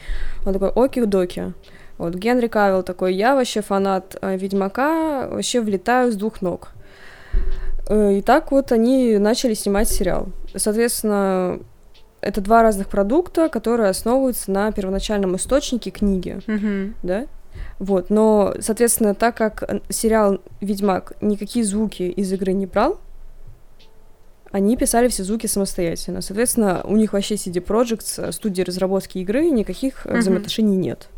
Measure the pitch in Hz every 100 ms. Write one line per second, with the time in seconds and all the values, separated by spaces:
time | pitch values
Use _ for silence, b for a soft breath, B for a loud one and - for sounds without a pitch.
0 | B B B B - 190 190 - 269 254
1 | 220 196 180 - 185 175 - B B B
2 | 170 180 220 247 233 214 202 190 180 180
3 | 185 185 226 277 247 220 202 196 196 190
4 | - - 196 190 190 196 196 233 285 320
5 | 320 277 - 208 202 247 214 190 226 254
6 | 247 208 214 - 180 175 - - B B
7 | B B B B B B B B - 208
8 | 202 196 202 277 311 277 269 233 233 262
9 | 240 208 208 247 254 214 202 196 220 -
10 | 202 - - - - 196 220 214 233 -
11 | 220 202 196 185 180 - - - - -
12 | - _ - 202 196 226 226 196 202 202
13 | 202 294 359 - 320 247 220 240 202 185
14 | 220 262 269 220 - 196 214 214 190 190
15 | - 208 190 180 - 269 - 240 196 -
16 | 202 190 175 190 - 214 214 196 196 -
17 | 180 196 294 - - B B B 196 190
18 | - 208 220 214 190 - - 208 233 -
19 | 214 202 233 - 220 - - 196 - -
20 | 226 220 202 190 - - 202 196 202 185
21 | - - 208 202 202 240 214 202 214 -
22 | 180 185 196 190 190 190 190 196 269 427
23 | - - - - - - - - - -
24 | - - - - - 196 196 254 254 233
25 | 247 220 190 226 214 202 196 - 170 175
26 | - 180 185 196 240 - 208 175 - 214
27 | 214 202 196 208 190 175 180 214 247 220
28 | - - 175 165 214 185 180 180 190 190
29 | - 190 185 233 339 247 190 185 269 -
30 | - 240 196 185 202 - 220 190 151 -
31 | -